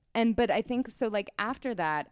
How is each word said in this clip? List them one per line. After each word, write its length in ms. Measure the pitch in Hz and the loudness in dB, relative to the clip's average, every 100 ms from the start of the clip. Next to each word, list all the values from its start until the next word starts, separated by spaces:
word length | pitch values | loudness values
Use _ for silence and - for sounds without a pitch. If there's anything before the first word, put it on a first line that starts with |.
| _ | _
And, 200 | 226 226 214 | 2 2 4
but 140 | 240 | 2
I 120 | 208 | 2
think, 280 | - 247 254 | 0 -4 -4
so, 180 | - 226 | -2 -2
like, 220 | 208 196 - | -2 -4 -6
after 360 | 214 269 262 | -4 -4 -6
that, 340 | 190 156 151 - | -2 -2 -2 -4